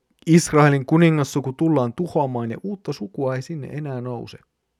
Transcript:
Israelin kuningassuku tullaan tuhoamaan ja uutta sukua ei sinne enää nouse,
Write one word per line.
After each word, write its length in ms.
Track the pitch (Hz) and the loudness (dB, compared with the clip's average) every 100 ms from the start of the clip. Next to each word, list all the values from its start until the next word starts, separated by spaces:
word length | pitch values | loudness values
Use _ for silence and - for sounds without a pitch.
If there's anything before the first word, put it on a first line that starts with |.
| _ _ - | _ _ 4
Israelin 600 | 165 - 151 151 139 127 | 4 6 4 6 4 2
kuningassuku 680 | 160 170 156 135 156 131 | 4 4 4 0 -2 -6
tullaan 400 | 131 165 151 123 | -2 0 2 0
tuhoamaan 580 | - 175 - 139 123 117 | -4 -4 -2 -2 -4 -6
ja 60 | - | -6
uutta 300 | 196 208 - | -8 -8 -10
sukua 420 | 143 202 - 131 131 | -10 -10 -6 -4 -4
ei 60 | |
sinne 260 | - 165 131 | -8 -12 -10
enää 340 | 139 151 131 | -10 -8 -8
nouse, 380 | 123 117 110 - _ _ _ _ | -8 -10 -12 -18 _ _ _ _